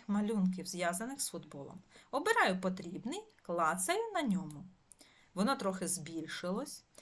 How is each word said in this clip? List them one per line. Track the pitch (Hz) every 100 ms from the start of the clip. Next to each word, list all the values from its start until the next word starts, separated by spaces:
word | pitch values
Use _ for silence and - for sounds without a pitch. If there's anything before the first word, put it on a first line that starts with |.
| -
малюнків, | 208 208 220 185 185 -
зв'язаних | 175 175 180 240 277
з | -
футболом. | 170 147 143 139 - - - -
Обираю | 262 381 480 294 185
потрібний, | 185 185 175 185 233 370 440 _
клацаю | - 170 170 285 311 392 453
на | 381
ньому. | 277 180 156 147 - - - - - - _
Воно | 175 220 277
трохи | 196 185 175
збільшилось. | - 147 165 151 - 175 208 294 - - -